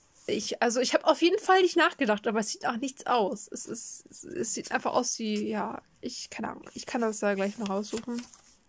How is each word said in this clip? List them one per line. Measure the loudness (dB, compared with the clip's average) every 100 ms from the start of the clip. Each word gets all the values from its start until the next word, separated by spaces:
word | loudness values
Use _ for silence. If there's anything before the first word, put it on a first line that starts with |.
| _ _ -4
ich, | -2 -2 0
also | 2 2
ich | 2 4
hab |
auf | 4 6
jeden | 4 4
Fall | 6 6
nicht | 6 6
nachgedacht, | 4 4 2 2 2
aber | 0
es | -2
sieht | -2 -2
auch | -2
nichts | -4 -6 0
aus. | 2 2 -2 -8
Es | -10 -8
ist, | -8 -8 -12 -14
es, | -16
es | -10 -4 -4 -4
sieht | -4
einfach | -2 0
aus | 0 0 -2
wie, | -2 -2 -2
ja, | -2 -4 -6 -14 _
ich, | -10 -10 -12
keine | -8 -8
Ahnung, | -8 -12
ich | -14 -6
kann | 0
das | 0 0
ja | 0 0
gleich | -2 -2
noch | -4
raussuchen. | -2 -4 -6 -6 -8 -8 -18 -20 _